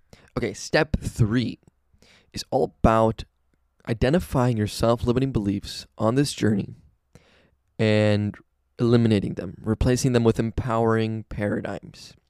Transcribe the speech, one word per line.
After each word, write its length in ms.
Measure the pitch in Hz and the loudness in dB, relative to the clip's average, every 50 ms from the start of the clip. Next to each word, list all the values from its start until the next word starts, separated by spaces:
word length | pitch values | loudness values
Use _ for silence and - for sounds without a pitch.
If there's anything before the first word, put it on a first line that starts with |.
| _ _ - - _ _ _ 127 | _ _ -20 -20 _ _ _ -6
Okay, 160 | 120 104 98 | -6 -6 -6
step 420 | - - - - 156 160 - - - | -8 -10 -2 0 0 0 2 -2 -4
three 580 | - - - - 117 101 110 127 117 - - - _ - _ _ _ _ _ _ _ _ _ _ _ _ - | -4 -6 0 0 0 2 2 0 -2 -2 -6 -10 _ -20 _ _ _ _ _ _ _ _ _ _ _ _ -14
is 120 | - - - | -14 -10 -4
all 140 | - 131 156 | -2 -2 -2
about 600 | - - _ - 123 113 113 113 113 107 - - - _ _ _ _ _ _ _ _ _ _ _ | -2 -4 _ 2 4 4 4 4 2 0 -2 -10 -18 _ _ _ _ _ _ _ _ _ _ _
identifying 680 | - 120 107 - 123 147 185 185 - - 143 123 127 123 | -6 -4 0 0 2 2 0 0 -2 -2 0 0 2 2
your 100 | 110 104 | 0 -2
self-limiting 640 | 101 - - - 113 117 117 - 117 117 127 135 135 123 | -2 -2 -2 0 0 0 0 2 0 0 0 0 0 -2
beliefs 540 | 117 101 101 98 101 - - - - - - _ - | -2 0 0 -2 -2 -4 -8 -14 -16 -16 -18 _ -2
on 160 | 110 110 120 | 0 0 2
this 180 | 135 147 135 - | 2 0 -2 -2
journey 420 | - - - 220 196 - - - - _ _ _ _ _ _ _ - _ _ _ _ _ _ _ _ _ _ _ _ | -2 0 0 0 0 -2 -6 -12 -20 _ _ _ _ _ _ _ -20 _ _ _ _ _ _ _ _ _ _ _ _
and 580 | 107 110 107 107 107 107 104 104 104 104 - - _ _ _ _ _ _ _ - | 2 2 4 4 4 2 2 2 0 -2 -6 -10 _ _ _ _ _ _ _ -2
eliminating 560 | 123 117 120 120 117 113 110 101 92 87 - | 2 4 4 4 6 4 4 2 2 -2 -6
them, 220 | - 98 90 - - | -8 -10 -12 -12 -10
replacing 520 | - 104 110 - - 127 127 127 - 139 123 | -4 -4 -2 0 2 2 2 2 0 2 2
them 120 | 120 117 | 4 4
with 140 | 113 113 - | 4 2 2
empowering 840 | 117 113 - - - 131 113 113 117 113 113 113 113 110 110 110 107 | 0 -2 -2 -4 -4 -2 0 0 2 2 2 2 0 -2 -4 -8 -10
paradigms. 920 | - - - 104 104 104 - 95 - 101 - - - - - - - - _ _ _ | -10 -8 -6 -4 -4 -4 -4 -6 -8 -10 -10 -14 -16 -20 -20 -20 -20 -20 _ _ _